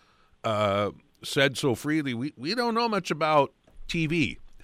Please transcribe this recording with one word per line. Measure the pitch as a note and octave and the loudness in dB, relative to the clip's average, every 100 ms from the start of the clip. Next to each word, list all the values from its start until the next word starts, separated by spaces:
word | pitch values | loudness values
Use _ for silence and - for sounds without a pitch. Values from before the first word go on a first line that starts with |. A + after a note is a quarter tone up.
| _ _ _ _ | _ _ _ _
uh, | A#2 G#2 G#2 G2 G2+ - _ _ | -2 2 2 2 0 -4 _ _
said | - - C#3 B2 | -6 2 2 2
so | C#3+ A2 | -2 0
freely, | C#3+ D#3 C#3 | -2 -2 -2
"We, | A#2 C#3+ - | -4 -6 -8
we | C#3 A#3+ | -6 -2
don't | A#3+ | 0
know | A3+ A#3 | 0 0
much | G3+ - | -2 -2
about | D#3 D#3 D#3 C3+ _ _ - - | -2 4 4 4 _ _ -16 -6
T | E3+ D#3+ | -2 0
V." | E3+ A2 - - - | 0 0 -2 -16 -20